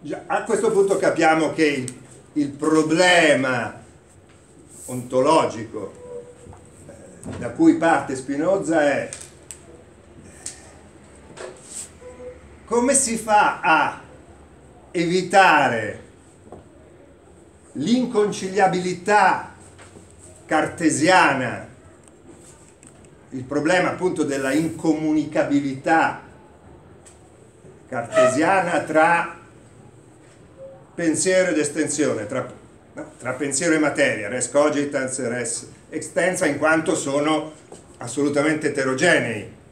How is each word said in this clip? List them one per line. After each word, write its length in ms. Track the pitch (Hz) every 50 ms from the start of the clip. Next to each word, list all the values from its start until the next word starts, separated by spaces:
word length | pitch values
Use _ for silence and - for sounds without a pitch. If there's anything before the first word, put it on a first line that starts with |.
| -
Già, 200 | 143 - 719 -
a 180 | - - 208 208
questo 260 | - 226 - - 220
punto 260 | - 190 196 196 196 -
capiamo 560 | 175 160 139 151 165 160 160 160 156 143 127
che 100 | 156 160
il, 320 | 147 139 131 123 123 - - - - - - - - -
il 160 | 151 143 139
problema 1300 | 143 - 147 156 156 160 151 151 156 175 180 180 180 170 160 151 143 135 131 131 127 120 113 104 - - - - - - _ _ _ - _ _ - - _ _ - - - - - - -
ontologico, 1400 | - 127 127 123 123 131 127 135 147 156 156 127 113 104 113 107 - - 107 98 95 - - - - - - - - - - - - - - - - - - - -
eh, 500 | - - - - - - - - - -
da 120 | 120 120
cui 260 | - - - 160 - -
parte 380 | - 135 139 139 139 - 135
Spinoza 680 | 127 - - 139 139 160 175 196 190 - 147 160 160
è 280 | 147 143 135 120 101 - - - - - - - - - - - - - - - - - - - - - - - - - - - - - - - - - - - - - - - - - - - - - - - - - - - - - - - - - - - - - - - 494 - - - - - - - -
come 300 | - 214 240 247 269 269
si 200 | - - 226 226
fa 440 | - - 220 208 208 190 - - -
a 400 | - 175 160 151 143 123 - - - - - - - - - - - - - - - - - - - -
evitare 1080 | - 180 170 165 175 185 170 175 - 196 190 175 160 147 139 127 120 113 107 104 - - - - - - - - - - - - - - - - - - - - - - - - - _ _ - - - - - _ - - - -
l'inconciliabilità 1800 | 117 139 185 240 254 247 - - 208 208 202 170 - 196 185 185 208 196 185 175 180 180 180 175 170 - 208 208 208 190 180 151 - - - - - - - - - - - - - - - - - - - - - - -
cartesiana, 1200 | 165 156 156 - - - 170 156 139 127 147 175 185 180 165 151 139 131 127 117 104 98 92 - - - - - - - - - _ - _ - - - - - - - - - - _ - - - - - - - - - -
il 140 | - 131 123
problema 480 | - 143 147 143 160 185 180 180 143
appunto 320 | 123 - 170 180 160 151 147
della 280 | 135 139 139 131 131
incomunicabilità 1700 | 139 151 165 160 - - - 160 156 156 156 156 156 156 143 - - 165 143 139 143 143 139 139 131 131 - 170 165 160 143 113 - - - - - - - - - - - - - - - - - - - - - - - - - - - - _ - _ - - - - -
cartesiana 920 | 127 123 117 - - - 127 127 - 143 160 175 196 190 180 175 170 147
tra 580 | 147 - 151 156 156 160 175 170 - - - - - - - - - - - - - - - - - - - - - - - - - - - - - - - - - - -
pensiero 560 | - 170 165 151 131 - 185 185 185 185 180
ed 80 | 165 151
estensione, 720 | 147 147 - 170 151 139 - - 147 127 117 110 104 101
tra, 200 | 131 127 - - - - - - - - - - -
no, 180 | 135 151 - - -
tra 160 | - 123 127
pensiero 400 | 135 147 139 135 - 175 170 156
e 60 | 156
materia, 480 | 151 143 - 147 139 127 113 107 104 101
res 220 | 123 127 - -
cogitans 680 | - 143 147 151 143 139 143 143 143 139 131 127 127 -
e 80 | 127 117
res 380 | 123 123 120 - - - - - - - - -
extensa, 560 | - 156 156 - - 185 165 185 180 175 180
in 140 | 156 143 147
quanto 360 | 147 156 160 160 156 185 165
sono 580 | 151 - 139 135 143 147 156 156 151 151 - - - - - - - - - - -
assolutamente 720 | 123 123 - 147 143 147 139 143 139 156 156 147 151 143
eterogenei. 920 | - 139 135 131 131 131 165 180 160 143 127 117 113 104 95 - - - - -